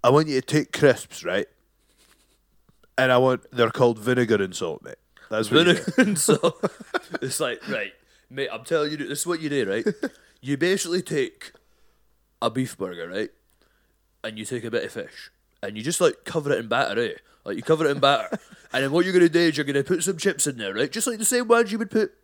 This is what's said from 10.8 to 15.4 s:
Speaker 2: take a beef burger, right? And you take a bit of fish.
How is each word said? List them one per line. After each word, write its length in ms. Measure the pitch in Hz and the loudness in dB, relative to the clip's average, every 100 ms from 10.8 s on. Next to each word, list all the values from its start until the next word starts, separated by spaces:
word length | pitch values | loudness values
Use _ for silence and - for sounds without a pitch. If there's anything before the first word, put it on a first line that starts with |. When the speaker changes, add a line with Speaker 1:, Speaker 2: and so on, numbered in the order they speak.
| 165 180 | -2 -4
Speaker 2:
take 520 | 180 151 127 _ - _ _ _ _ _ _ _ _ _ | -2 -2 -2 _ -20 _ _ _ _ _ _ _ _ _
a 80 | 117 | -4
beef 280 | 123 127 - | -2 -6 -6
burger, 300 | 92 87 85 | -10 -8 -8
right? 220 | 95 - _ _ _ _ _ _ _ _ _ 110 | -6 -6 _ _ _ _ _ _ _ _ _ -12
And 120 | 110 | -10
you 60 | |
take 220 | 104 123 113 | -8 -8 -6
a 40 | |
bit 120 | 107 | -8
of 80 | - | -8
fish. 400 | 113 - - - _ | -12 -14 -16 -20 _